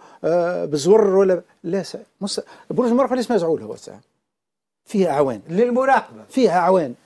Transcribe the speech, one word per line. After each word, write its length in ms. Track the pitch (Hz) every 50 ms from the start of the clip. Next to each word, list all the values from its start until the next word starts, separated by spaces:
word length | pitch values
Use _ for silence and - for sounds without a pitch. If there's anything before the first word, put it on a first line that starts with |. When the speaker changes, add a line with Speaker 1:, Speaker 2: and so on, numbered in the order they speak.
| - - - - -
Speaker 1:
آه، 400 | 156 170 175 170 175 180 175 170
بزور 520 | 151 147 147 135 175 208 220 208 196 185
ولا 260 | 196 196 190 180 170 - _ _ _ -
لا 180 | 170 180 196 170
س-، 140 | - - 208 220 _ _ -
مس-، 200 | 190 202 - - - _ - - - -
برج 180 | - - 254 233
المراقبة 280 | 233 254 269 247 254
ليش 140 | 254 220 -
مزعول 320 | 240 190 170 165 156 - 107
هو 140 | 104 117
ساعة؟ 240 | - - - 98 98 _ _ _ _ _ _ _ _ _ _ _ _ _ _ _ _ _
فيها 260 | - - 202 185 165
أعوان. 300 | 139 151 147 135 117 101 - -
Speaker 2:
للمراقبة. 760 | 165 190 240 247 240 254 262 269 269 220 - - 117 110 110 -
Speaker 1:
فيها 300 | - 269 247 190 165 180
أعوان 360 | 170 180 190 185 156 123 120 - _